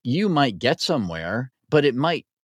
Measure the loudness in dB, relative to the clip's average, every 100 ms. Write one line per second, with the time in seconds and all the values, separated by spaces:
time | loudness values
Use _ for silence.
0 | -2 0 2 2 0 0 -2 0 0 -2
1 | -2 -4 -4 -4 -6 _ _ 2 2 2
2 | -2 -2 -8 _